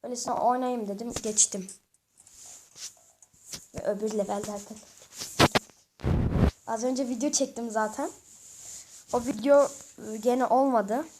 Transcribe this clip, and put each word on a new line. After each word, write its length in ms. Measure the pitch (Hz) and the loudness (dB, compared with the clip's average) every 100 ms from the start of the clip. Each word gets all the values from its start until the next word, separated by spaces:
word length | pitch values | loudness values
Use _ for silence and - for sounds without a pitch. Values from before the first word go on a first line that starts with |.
Öylesine 320 | 240 247 247 | -8 -8 -4
oynayayım 540 | 240 226 247 254 247 208 | 0 2 2 0 -2 -4
dedim, 240 | 196 233 - | -6 -6 -6
geçtim. 460 | 226 214 - 196 185 - _ _ _ _ - - - - - - - - _ _ - _ - - - | -2 2 0 0 -10 -14 _ _ _ _ -20 -20 -20 -20 -20 -16 -16 -16 _ _ -20 _ -18 -18 -14
Ve 100 | - | -6
öbür 340 | - 202 214 208 | -4 -2 -2 -2
level 240 | 196 202 | -2 -4
zaten. 340 | 208 208 202 214 - - - - - - - - - - _ _ 67 - - 73 - - - | -6 -10 -12 -18 -18 -20 -20 -12 -12 2 2 2 -6 -20 _ _ 0 2 2 4 4 2 -6
Az 180 | 226 | -2
önce 240 | 247 254 254 | 0 0 -2
video 220 | 240 294 | 0 0
çektim 400 | 294 277 254 233 | 0 -2 -4 -4
zaten. 400 | 220 214 214 285 - - - - - - - - - - | -2 -2 -2 -8 -8 -20 -20 -20 -20 -18 -18 -18 -20 -4
O 80 | 247 | -4
video, 480 | 240 220 247 285 277 - - - | -2 -2 6 6 6 0 -18 -16
e, 180 | 214 220 | -10 -2
gene 300 | 226 247 247 | 0 2 4
olmadı. 580 | 254 269 247 202 226 320 - | 4 4 4 2 -2 -4 -14